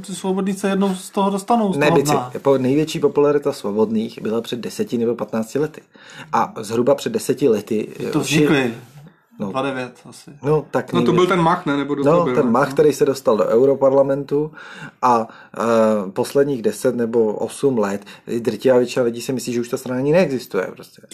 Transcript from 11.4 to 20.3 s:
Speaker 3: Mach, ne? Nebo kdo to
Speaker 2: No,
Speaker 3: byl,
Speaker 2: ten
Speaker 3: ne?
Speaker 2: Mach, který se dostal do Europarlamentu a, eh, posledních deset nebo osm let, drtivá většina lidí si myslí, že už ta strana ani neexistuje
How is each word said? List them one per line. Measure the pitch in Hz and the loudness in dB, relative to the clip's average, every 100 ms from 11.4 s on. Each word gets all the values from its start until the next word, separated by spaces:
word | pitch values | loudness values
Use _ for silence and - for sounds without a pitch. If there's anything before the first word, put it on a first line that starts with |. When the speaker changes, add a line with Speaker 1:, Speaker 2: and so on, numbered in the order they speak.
Speaker 3:
Mach, | 165 170 151 | 2 2 0
ne? | 143 | -2
Nebo | 139 | -2
kdo | 143 | 0
to | 139 | 2
Speaker 2:
No, | 131 | 4
Speaker 3:
byl, | 127 | 4
Speaker 2:
ten | 127 127 | 2 2
Speaker 3:
ne? | |
Speaker 2:
Mach, | 120 139 | 2 2
který | 135 151 | 4 4
se | 131 | 4
dostal | 139 131 - 107 | 2 2 2 2
do | |
Europarlamentu | - 113 135 131 135 135 139 139 139 147 151 - - - - - | 4 4 4 4 4 4 2 0 -2 -2 -4 -8 -20 -18 -18 -2
a, | 127 117 110 - - - | 2 2 0 -10 -14 -4
eh, | 113 113 110 107 95 | 2 4 4 2 -2
posledních | 98 117 143 143 131 | -4 -2 2 2 0
deset | 107 101 131 120 | -2 -2 -2 0
nebo | 113 117 110 | 0 2 0
osm | 101 110 - 139 120 | 0 -6 -2 0 0
let, | 101 98 - - - 117 | -2 -4 -10 -20 -8 -6
drtivá | 117 107 127 127 | -4 0 2 4
většina | 123 - | 2 0
lidí | 120 117 | -2 -2
si | - | -6
myslí, | 127 127 | -6 -4
že | 120 | -4
už | 117 | -4
ta | 131 | -6
strana | 123 127 | -6 -4
ani | 143 | 2
neexistuje | 165 170 | 4 2